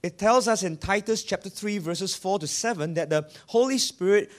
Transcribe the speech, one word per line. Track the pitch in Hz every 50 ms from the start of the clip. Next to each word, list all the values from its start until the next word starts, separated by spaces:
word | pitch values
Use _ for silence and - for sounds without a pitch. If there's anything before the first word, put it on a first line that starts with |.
| -
it | 175 175 -
tells | 196 214 240 254 214
us | 233 220 -
in | 185 180 160
Titus | 151 - - 196 208 208 - 220 214 -
chapter | - 196 - - 190
three, | - - 202 208 208
verses | 208 160 160 175 156 196 185 -
four | - - 185 196 202
to | 151
seven, | 147 - - - 226 233 170 147 165 165
that | 165 165 151
the | 156 151 151 - - - -
Holy | - - 226 247 262 269
Spirit | 247 - - - _ 180 190 202 208 - - -